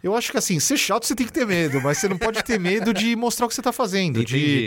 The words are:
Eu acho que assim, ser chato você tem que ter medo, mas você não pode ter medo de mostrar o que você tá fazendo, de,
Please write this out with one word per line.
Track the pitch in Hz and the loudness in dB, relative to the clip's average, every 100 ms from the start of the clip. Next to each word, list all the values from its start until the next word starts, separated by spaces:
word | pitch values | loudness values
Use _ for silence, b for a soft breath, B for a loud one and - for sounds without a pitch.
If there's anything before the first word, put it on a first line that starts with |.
Eu | 180 226 | 0 0
acho | - | 0
que | 254 | -2
assim, | - 165 | 0 0
ser | - 277 | 2 0
chato | - 208 | 2 0
você | - 262 | -2 -2
tem | 240 | -2
que | |
ter | 330 226 | -2 0
medo, | 175 160 135 | 0 2 0
mas | 135 147 | 0 0
você | 202 | 0
não | 185 | 0
pode | 226 220 | -2 -2
ter | - 220 | -2 0
medo | 180 208 208 | 0 0 0
de | 190 226 233 | 0 0 0
mostrar | 240 - 240 | -2 0 -2
o | |
que | - | -2
você | |
tá | 247 | -4
fazendo, | 240 226 190 180 113 | -2 -2 0 0 0
de, | 113 135 147 139 | 0 0 2 2